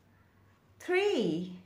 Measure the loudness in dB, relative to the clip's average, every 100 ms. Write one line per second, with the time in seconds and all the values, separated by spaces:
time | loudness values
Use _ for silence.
0 | _ _ _ _ _ _ _ -16 -2 2
1 | 2 2 0 -2 -4 -12